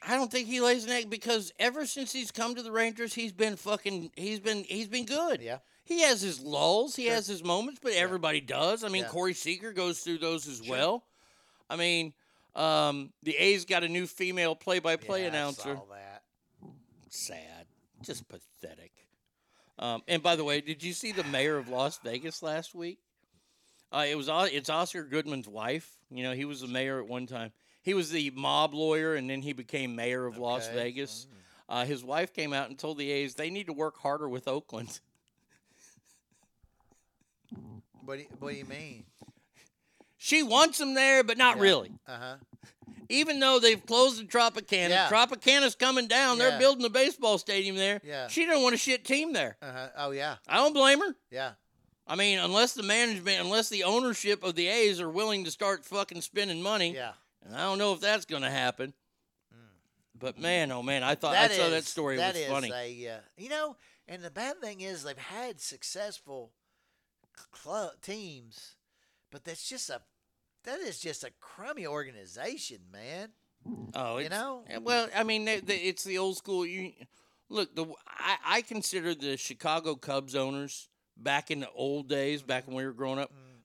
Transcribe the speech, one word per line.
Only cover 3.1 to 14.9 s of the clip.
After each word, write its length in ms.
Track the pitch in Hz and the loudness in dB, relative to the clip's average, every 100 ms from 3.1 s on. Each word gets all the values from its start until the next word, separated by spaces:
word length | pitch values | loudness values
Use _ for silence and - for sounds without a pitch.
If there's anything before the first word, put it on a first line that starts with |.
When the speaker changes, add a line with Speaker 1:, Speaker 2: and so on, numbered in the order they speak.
Speaker 1:
he's 180 | 240 226 | -4 -4
been 240 | 180 220 190 | 0 0 0
fucking, 560 | 214 208 202 190 165 - | -2 -2 -2 -4 -6 -8
he's 240 | 196 214 | -6 -4
been, 240 | 208 214 | -2 -2
he's 240 | 185 190 214 | -2 -6 -4
been 160 | 247 226 | -4 -2
good. 340 | 285 339 202 | 0 0 -2
Speaker 2:
Yeah. 180 | 117 131 _ _ | -4 -8 _ _
Speaker 1:
He 180 | - 339 | -2 4
has 180 | 302 220 | 6 6
his 200 | 190 135 | 0 -6
lulls, 560 | 143 143 156 208 277 254 | -4 2 6 6 4 0
he 80 | 240 | 0
Speaker 2:
Sure. 80 | |
Speaker 1:
has 120 | 233 190 | 0 0
his 160 | 185 | -4
moments, 380 | 175 180 247 269 | 0 0 0 -4
but 100 | 254 | 0
Speaker 2:
Yeah. 60 | 175 | 2
Speaker 1:
everybody 400 | 180 185 160 151 | 2 2 0 0
does. 440 | 135 135 165 220 | 0 2 2 2
I 40 | 214 | 0
mean, 160 | 190 | -2
Speaker 2:
Yeah. 40 | 185 | -2
Speaker 1:
Corey 260 | 165 185 | 0 0
Seager 380 | 175 160 180 220 | 0 -4 -6 -6
goes 280 | 185 180 160 | -2 -2 -2
through 180 | 175 165 | -4 -2
those 280 | 160 165 147 | -2 -2 -6
as 120 | 120 | -10
Speaker 2:
Sure. 100 | 117 | -4
Speaker 1:
well. 360 | 127 160 233 - _ _ _ _ _ - | 0 2 0 -4 _ _ _ _ _ -8
I 60 | 165 | 0
mean, 360 | 170 170 160 - _ _ _ | 2 2 0 -8 _ _ _
um, 580 | - 156 151 147 143 139 _ | 0 4 4 4 0 -6 _
the 140 | 147 143 | -2 2
A's 280 | 196 196 | 4 4
got 180 | 175 180 | 2 0
a 40 | 170 | 2
new 180 | 175 175 | -2 -4
female 480 | - 185 180 165 | -4 -4 0 0
play-by-play 640 | 160 - 180 165 | 0 0 0 2